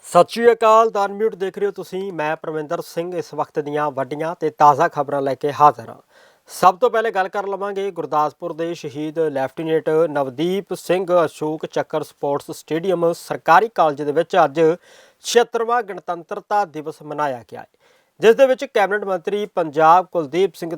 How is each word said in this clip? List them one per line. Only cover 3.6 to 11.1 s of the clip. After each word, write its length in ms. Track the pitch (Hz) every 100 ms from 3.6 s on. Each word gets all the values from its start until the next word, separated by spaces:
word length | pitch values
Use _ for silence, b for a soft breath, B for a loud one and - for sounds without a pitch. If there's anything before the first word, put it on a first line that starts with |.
| 147 147 147
ਵੱਡੀਆਂ 440 | 131 131 151 160 175
ਤੇ 80 | 156
ਤਾਜ਼ਾ 380 | - 147 139 170
ਖਬਰਾਂ 320 | 151 139 143
ਲੈ 120 | 139
ਕੇ 180 | 131 147
ਹਾਜ਼ਰ 360 | 131 147 - 113
ਹਾਂ। 60 | - _ b b b _
ਸਭ 260 | - 180 185
ਤੋਂ 140 | 247
ਪਹਿਲੇ 200 | 220 220
ਗੱਲ 180 | 196 185
ਕਰ 180 | 208 196
ਲਵਾਂਗੇ 440 | 190 202 196 196
ਗੁਰਦਾਸਪੁਰ 640 | 170 151 151 151 - 170
ਦੇ 200 | 156 165
ਸ਼ਹੀਦ 440 | 165 151 131 156 156
ਲੈਫਟੀਨੈਂਟ 720 | 160 135 131 - 160 160 160 156 165
ਨਵਦੀਪ 640 | 143 135 127 170 190 185
ਸਿੰਘ 320 | 180 - 180 180